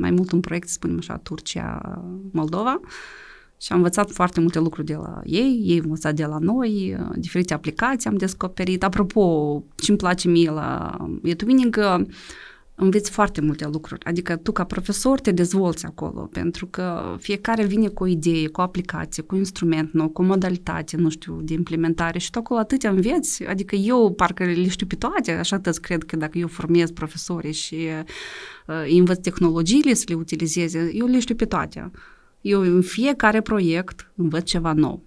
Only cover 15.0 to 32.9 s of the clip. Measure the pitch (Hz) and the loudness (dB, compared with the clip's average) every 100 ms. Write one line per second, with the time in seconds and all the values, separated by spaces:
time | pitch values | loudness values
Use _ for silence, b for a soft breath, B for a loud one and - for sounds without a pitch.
15 | 262 269 247 180 175 190 180 160 160 156 | 2 2 2 2 2 2 2 0 -8 -10
16 | - - - - 170 - 185 - 180 170 | -10 -8 -10 -4 -4 -4 -10 -6 -6 -6
17 | 87 87 - 202 233 226 208 214 208 - | -8 -10 -4 -4 0 0 2 2 0 0
18 | 185 170 170 165 156 156 180 180 180 165 | 0 2 2 2 0 -2 -2 -2 -6 -6
19 | 160 - 156 190 190 - 170 160 156 160 | -6 -8 -4 -2 -2 0 0 2 2 0
20 | 156 156 185 190 180 180 - 170 156 160 | 0 2 2 4 2 -2 -4 -6 -4 0
21 | 165 156 - 160 156 160 175 165 165 165 | 0 0 -8 -10 -4 -2 -2 0 0 0
22 | 165 170 - 233 226 233 220 262 233 190 | -2 -2 -4 -6 -2 0 2 0 2 2
23 | 202 320 - - - 196 190 202 202 247 | 2 0 -2 -6 -4 -4 -2 0 4 6
24 | 214 185 185 180 180 175 180 - 185 - | 4 4 0 2 0 2 0 0 -4 -4
25 | 240 381 - 165 170 190 185 160 - 170 | -2 -2 -2 -2 -2 -2 0 -2 -2 -4
26 | 165 160 156 170 170 165 165 170 170 170 | -2 -4 -4 -4 -4 -4 2 4 4 -2
27 | 156 165 - 175 151 156 - 160 165 160 | -10 -8 -6 -6 -6 -6 -8 -6 -6 -6
28 | 160 - - - - - - 160 147 170 | -8 -12 -14 -14 -16 -16 -10 -6 4 6
29 | 180 185 185 175 175 165 165 269 294 226 | 6 4 -2 2 2 2 4 4 4 2
30 | - 165 165 156 160 175 165 170 165 208 | 0 -4 -4 -4 -2 0 -2 0 -2 0
31 | 247 254 233 233 220 175 156 - 180 B | 2 2 2 0 0 0 -4 -8 -14 B
32 | B B B B 202 196 185 180 185 | B B B B 0 2 4 4 2